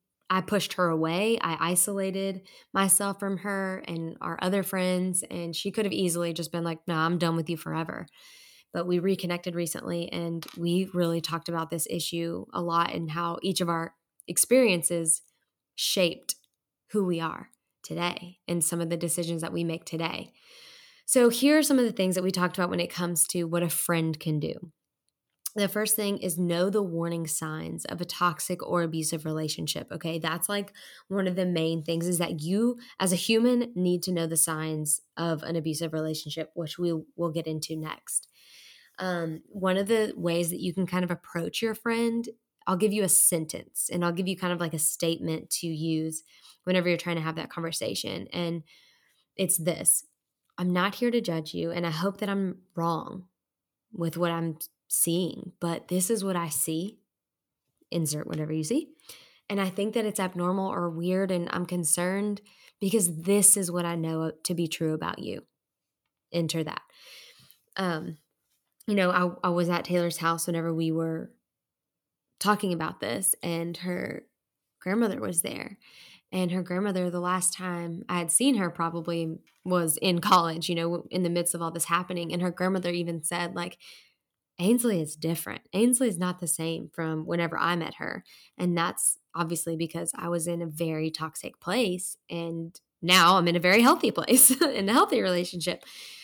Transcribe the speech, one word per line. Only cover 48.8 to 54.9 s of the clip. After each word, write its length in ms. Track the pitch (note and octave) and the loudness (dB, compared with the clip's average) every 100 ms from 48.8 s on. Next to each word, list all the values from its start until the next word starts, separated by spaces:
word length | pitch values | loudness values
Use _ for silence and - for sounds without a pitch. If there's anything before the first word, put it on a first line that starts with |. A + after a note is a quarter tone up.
| _ _ _ _ _ - | _ _ _ _ _ -2
it's 220 | F#3+ - | 0 0
this: 480 | D#3+ E3 - - - _ _ _ _ - | 0 0 0 0 -2 _ _ _ _ -4
"I'm 140 | F3+ | 0
not 240 | F3+ F#3+ G3+ | 2 2 0
here 160 | A#3+ | 0
to 100 | A#3 | 2
judge 320 | F#3 E3 D#3 | 0 -2 -4
you, 180 | E3+ E3 | -4 -4
and 140 | E3+ E3+ | -2 -2
I 60 | |
hope 260 | D#3+ F#3 F#3+ | -2 -2 -2
that 100 | G3+ | -2
I'm 320 | G3 F#3+ F3+ _ - | 0 -2 -4 _ -2
wrong 520 | E3+ D#3+ - - F3+ _ _ _ _ _ _ | 0 0 -4 -12 -14 _ _ _ _ _ _
with 260 | G#3+ E3 E3+ | -4 -2 0
what 140 | E3+ | 0
I'm 260 | E3 E3 D#3 - _ | 0 -2 -4 -10 _
seeing, 640 | - | -4